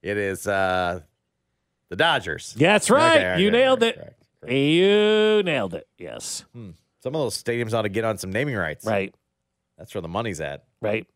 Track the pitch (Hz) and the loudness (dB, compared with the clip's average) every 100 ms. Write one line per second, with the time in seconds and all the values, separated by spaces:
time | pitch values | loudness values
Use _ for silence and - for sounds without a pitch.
0 | - 104 98 95 - 98 95 92 90 90 | -6 -4 -2 -4 -2 0 0 0 -2 -4
1 | 78 _ _ _ _ _ _ _ _ 90 | -10 _ _ _ _ _ _ _ _ 0
2 | 165 143 87 76 - - 160 208 - 254 | 0 0 -2 -8 -10 2 4 4 4 4
3 | 330 320 92 92 196 226 262 262 233 - | 6 4 2 2 2 4 4 4 2 -2
4 | - _ _ _ - 131 143 165 190 208 | -14 _ _ _ -4 0 2 4 4 4
5 | 214 214 214 214 190 143 98 85 - _ | 4 4 4 2 0 -2 -2 -6 -14 _
6 | 85 58 - - - 123 104 80 _ _ | -14 -12 -10 -12 -14 -18 -18 -18 _ _
7 | 127 156 127 - - 120 117 113 107 98 | -6 -2 -2 -4 -4 -4 0 0 0 0
8 | 113 104 95 98 147 113 82 76 110 104 | -2 -4 -4 -4 -2 -2 -4 -4 -2 -2
9 | 98 _ _ _ _ _ _ _ - 104 | -2 _ _ _ _ _ _ _ -12 -10
10 | 82 92 117 85 76 73 _ _ 107 110 | -6 -4 -4 -6 -8 -10 _ _ -4 -4
11 | - | -6